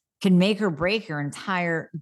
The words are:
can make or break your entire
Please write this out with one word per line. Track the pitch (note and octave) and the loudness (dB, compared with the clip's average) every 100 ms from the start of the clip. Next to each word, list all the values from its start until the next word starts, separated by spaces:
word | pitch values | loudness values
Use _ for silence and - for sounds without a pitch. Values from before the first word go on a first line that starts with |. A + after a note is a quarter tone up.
| _ - | _ -4
can | G3+ F3 | 4 4
make | F#3+ G#3 | 4 2
or | G#3 | -2
break | D3 F3 A3 G3+ | 0 -2 -2 -4
your | D3+ | -6
entire | C#3+ - - F#3 F3 E3 - D#3+ | -6 -8 -4 -2 0 -2 -4 -12